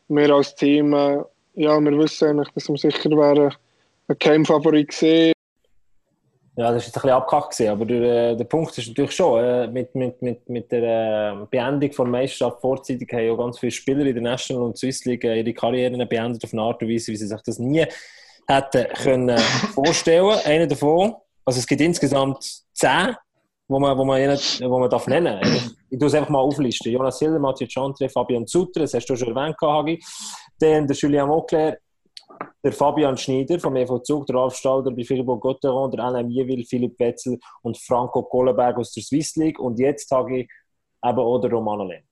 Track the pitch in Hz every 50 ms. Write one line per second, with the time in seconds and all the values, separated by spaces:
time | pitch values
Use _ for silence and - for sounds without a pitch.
0 | _ - 151 147 147 147 143 143 139 - - - - 143 143 151 147 147 147 143
1 | 143 143 143 143 - - _ _ _ _ - 196 156 151 151 151 151 147 143 147
2 | 156 151 - - 165 151 147 147 143 - - 165 - - 151 139 - 156 143 -
3 | - 156 151 151 147 143 143 147 143 143 - - _ _ _ _ _ _ _ _
4 | _ - 160 - - 165 151 156 156 - 165 151 147 160 156 151 147 147 - -
5 | - 160 160 165 165 160 165 _ _ _ _ _ _ _ _ _ _ _ _ _
6 | _ _ _ _ _ _ _ _ _ _ - - 117 117 120 120 117 - - 120
7 | - 139 127 131 135 - - 147 143 - - - 120 107 104 101 113 107 123 120
8 | 120 120 120 120 117 117 117 113 120 117 - 156 165 - - - 120 113 113 -
9 | 143 139 - - 190 160 120 117 117 123 123 123 123 110 117 127 117 - - 131
10 | 127 123 123 - 127 123 117 - _ - 123 120 110 - - 120 117 117 113 113
11 | 113 110 107 107 107 104 101 101 107 - - 127 120 127 143 143 147 139 - -
12 | 131 123 120 123 131 135 - - 131 120 120 - - 131 135 131 - - 135 123
13 | 123 - - 120 113 113 113 113 120 120 120 - - 120 - - - - 135 143
14 | 147 139 123 117 113 120 120 127 - - 135 123 123 117 110 - - 127 131 -
15 | - 123 123 117 - 120 113 113 113 120 117 - - 117 117 127 123 127 123 123
16 | 123 117 120 113 113 120 120 113 - - - 113 107 117 120 - 120 110 117 117
17 | 110 - 113 104 110 101 107 123 - - 113 - 117 127 147 160 156 151 - -
18 | - - - - - - - _ _ - 135 139 135 - - 131 117 - - -
19 | - 143 131 127 127 123 120 117 113 - - 127 - 208 - - 135 160 160 -
20 | - 170 165 170 185 202 220 202 - 151 151 160 170 151 143 - - 147 156 170
21 | 190 214 220 - _ _ _ _ - - 127 127 120 - 143 139 143 170 175 -
22 | - 135 139 139 135 135 135 - - - - - _ _ - - - 135 131 156
23 | 185 262 240 - _ _ _ _ _ _ _ _ _ - 135 135 143 139 135 131
24 | 135 135 135 131 135 139 143 139 - - - - 127 127 123 127 127 123 123 120
25 | - - 131 165 175 151 110 95 101 - - - 123 117 - _ _ - - 127
26 | 147 143 127 151 143 - 151 135 131 143 143 139 143 123 113 - - 117 117 127
27 | 135 131 127 - 151 156 160 156 143 135 131 - 131 117 - 131 135 139 135 -
28 | 135 131 - 127 120 - 127 117 117 - - 175 185 180 - 170 156 131 - 120
29 | - - 135 117 127 120 110 127 139 156 156 - 165 151 147 156 147 151 165 165
30 | - - - - - - - - - - _ - 156 156 156 151 151 135 139 -
31 | - 147 143 143 139 139 151 165 - - - 160 156 156 147 - _ _ _ _
32 | _ _ - - _ _ - - - - _ _ - 139 117 - 143 147 143 151
33 | 151 139 131 123 - - 131 131 135 131 175 175 - 151 135 131 127 123 127 120
34 | - - 147 147 139 - 123 127 127 131 127 - - 135 131 135 135 135 123 123
35 | 120 - 135 127 127 123 127 110 - 131 135 - - 139 131 131 135 135 127 113
36 | 113 123 127 123 120 120 120 131 131 123 131 123 117 - - 123 123 120 - -
37 | 123 120 120 - - 131 123 117 _ - - - - 117 113 - - - 127 120
38 | 123 123 - 131 120 - - 127 127 131 120 107 123 123 117 123 117 - - 113
39 | 104 - 131 151 156 - - 160 156 156 147 - - 127 117 113 131 139 143 143
40 | - - 139 131 123 117 131 127 123 - - _ _ _ _ _ _ _ _ -
41 | - 120 120 120 123 117 123 127 123 120 113 113 110 107 107 104 98 92 85 76
42 | _ _